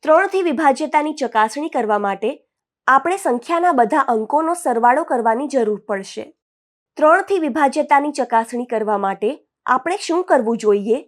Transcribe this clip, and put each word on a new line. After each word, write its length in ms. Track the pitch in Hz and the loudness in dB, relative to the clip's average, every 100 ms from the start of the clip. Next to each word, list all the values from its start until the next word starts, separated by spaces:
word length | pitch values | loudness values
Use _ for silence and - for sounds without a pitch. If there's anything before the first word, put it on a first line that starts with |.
ત્રણથી 400 | 277 320 392 381 | 4 4 4 0
વિભાજ્યતાની 720 | 349 262 302 277 311 311 302 311 | -2 2 0 0 0 -2 -2 -4
ચકાસણી 540 | 240 220 220 285 311 | -4 0 -2 -2 -6
કરવા 300 | 294 220 208 | -4 0 0
માટે 320 | 202 196 220 302 _ _ _ _ - | -2 -4 -6 -8 _ _ _ _ 2
આપણે 300 | 269 269 381 | 2 2 -2
સંખ્યાના 560 | 349 247 - 339 359 | -2 -2 -2 0 2
બધા 300 | 285 226 302 - | 2 2 2 0
અંકોનો 480 | 226 220 294 320 339 | 0 0 0 0 -2
સરવાળો 480 | 311 233 240 269 | -2 2 2 2
કરવાની 440 | 330 262 226 226 285 | 0 -2 0 -2 -2
જરૂર 320 | 269 220 208 | -2 -2 -4
પડશે. 440 | - 196 190 - - _ _ _ _ _ _ - | -6 -8 -8 -14 -16 _ _ _ _ _ _ 0
ત્રણથી 420 | 302 349 392 392 | 4 4 2 -2
વિભાજ્યતાની 720 | 311 240 277 302 294 285 294 | -2 0 0 0 2 2 2
ચકાસણી 540 | 294 247 226 226 240 247 | -4 -2 -2 -2 -8 -6
કરવા 320 | 226 214 208 | -4 -2 -2
માટે 340 | 196 190 208 294 _ _ - | -2 -2 -4 -6 _ _ -2
આપણે 320 | 254 330 392 | -2 -2 -6
શું 240 | - 339 | -4 -4
કરવું 340 | 370 294 220 226 | 2 0 2 -2
જોઈએ 420 | 214 208 202 247 | 2 0 0 -4